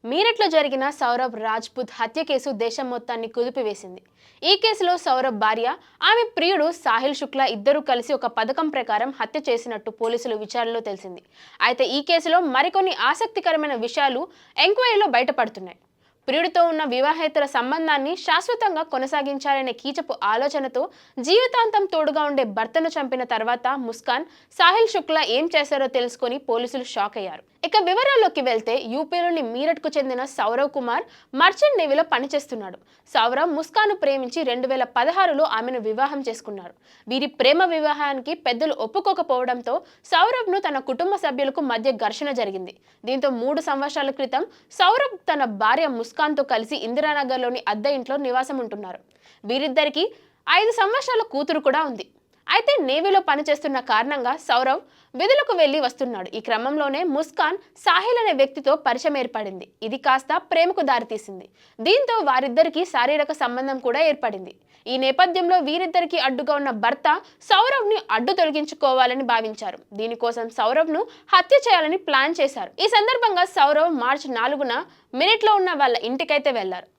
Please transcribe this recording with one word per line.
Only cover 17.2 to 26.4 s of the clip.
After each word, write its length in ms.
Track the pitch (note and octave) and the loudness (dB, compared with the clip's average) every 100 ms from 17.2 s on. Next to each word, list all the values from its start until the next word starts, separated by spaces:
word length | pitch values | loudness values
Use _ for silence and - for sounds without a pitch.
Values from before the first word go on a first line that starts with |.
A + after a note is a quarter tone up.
| D#4 D#4 C#4 | 0 0 0
సంబంధాన్ని 720 | - A#3+ D#4 D#4+ C#4+ C#4 F4+ | -2 -2 -2 0 0 0 -4
శాశ్వతంగా 680 | - D#4+ F4+ A#4 A4 D#4+ | 0 0 0 -2 0 -2
కొనసాగించాలనే 880 | D#4+ C4+ C4+ D4 C#4 C#4 C#4+ C#4 C4 | -4 -4 -2 -2 -2 -4 -2 -2 -2
కీచపు 440 | A#3+ C4+ C#4 D4+ A#3 | -6 -6 -8 -8 -4
ఆలోచనతో 680 | G3+ A3 C#4+ C#4+ C4+ B3+ E4+ - _ - | -2 0 0 -2 -4 -4 -6 -8 _ -10
జీవితాంతం 680 | B3+ G4+ B4+ B4 A4+ G#4 G4 | 2 4 4 2 2 2 0
తోడుగా 380 | E4 D4+ D4+ | 0 0 0
ఉండే 200 | D4 C#4 | 0 0
భర్తను 440 | A#3+ G3+ A3 E4 D#4+ | -2 -2 -2 0 -2
చంపిన 360 | D#4+ C4+ B3+ | -2 -4 -4
తర్వాత 440 | B3 A3+ A3 A#3+ B3 | -4 -2 -2 -2 -2
ముస్కాన్, 580 | C4+ A#3+ A3+ - B3 E4+ - _ | -4 -6 -8 -2 -2 -4 -16 _
సాహిల్ 400 | - F4 G4 A4+ G4 | 2 4 4 2 0
శుక్లా 280 | - D#4 | 0 0
ఏం 260 | B3+ A#3+ E4 D#4+ | 2 0 2 0
చేశారో 320 | C#4+ C#4+ C4+ | 0 0 0
తెలుసుకొని 500 | C4 A#3+ A#3+ A#3+ | 0 -2 -4 -6
పోలీసులు 460 | C4 | -4